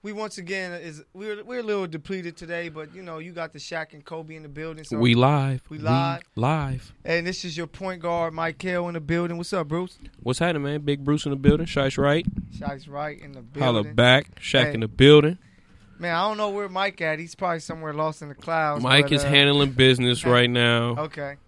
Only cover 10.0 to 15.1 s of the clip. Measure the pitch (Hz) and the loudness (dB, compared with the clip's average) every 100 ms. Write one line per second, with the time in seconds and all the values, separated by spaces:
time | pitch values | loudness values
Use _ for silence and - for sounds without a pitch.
10 | - - 123 127 170 156 143 151 147 143 | -20 -10 -4 0 0 0 -2 -4 -2 -2
11 | 139 151 147 139 139 151 165 - 135 - | 0 0 -2 4 4 4 0 -2 -2 0
12 | 139 156 - - - - 143 135 147 143 | 2 2 -2 -8 -12 -10 -8 -10 -12 -10
13 | 151 147 143 135 - 143 131 113 104 113 | -10 -10 -18 -18 -14 -2 0 2 0 4
14 | 123 131 - - - 139 127 120 110 - | 6 6 2 -14 0 2 2 -2 -6 8
15 | 135 | 10